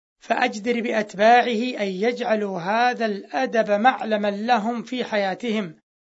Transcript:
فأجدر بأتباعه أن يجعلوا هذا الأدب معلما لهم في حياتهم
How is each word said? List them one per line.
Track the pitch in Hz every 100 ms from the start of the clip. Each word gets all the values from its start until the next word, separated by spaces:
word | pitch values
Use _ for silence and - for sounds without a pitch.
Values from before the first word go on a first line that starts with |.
| _ _
فأجدر | - 226 254 208 208 240
بأتباعه | 233 220 214 185 220 240 233 220 254 240
أن | 202
يجعلوا | 185 220 254 190 214 208 185
هذا | 170 220 247 220 226
الأدب | 202 - - 254 226 208
معلما | 208 247 208 220 214 208
لهم | 202 226 240 214 240
في | - 254
حياتهم | 220 208 196 185 240 214 185 156 _ _